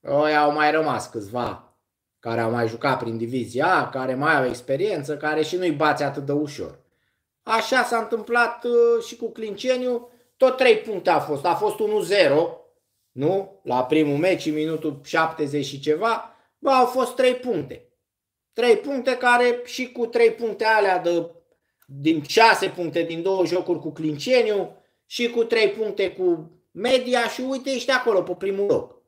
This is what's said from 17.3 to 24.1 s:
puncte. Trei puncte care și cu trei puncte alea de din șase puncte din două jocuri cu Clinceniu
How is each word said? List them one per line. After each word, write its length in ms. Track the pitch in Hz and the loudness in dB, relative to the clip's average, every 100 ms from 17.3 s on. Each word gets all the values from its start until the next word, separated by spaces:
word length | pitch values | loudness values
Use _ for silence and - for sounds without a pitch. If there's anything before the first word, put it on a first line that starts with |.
puncte. 540 | 247 247 185 120 - _ _ _ _ _ _ _ | 0 -4 -6 -6 -14 _ _ _ _ _ _ _
Trei 240 | - 240 214 | -2 4 4
puncte 400 | - 277 262 247 | 2 -4 -2 0
care 440 | 247 240 247 240 | 4 4 4 0
și 280 | - - 247 | -6 -8 -8
cu 140 | - 233 | -4 -2
trei 260 | 233 233 | 4 4
puncte 320 | 226 233 196 | 4 -6 -2
alea 340 | 220 220 196 180 | 2 4 4 2
de 320 | 170 170 165 - _ _ _ _ _ | 0 -2 -2 -14 _ _ _ _ _
din 360 | 139 147 160 | -4 0 0
șase 460 | 143 - 226 202 190 | 0 6 6 6 0
puncte 340 | 160 165 170 | -4 -4 -2
din 200 | 160 165 | -4 -2
două 220 | 175 190 | -2 0
jocuri 360 | 175 180 175 160 | 0 0 -2 -4
cu 120 | 165 | -4
Clinceniu 840 | - 156 | -6 -6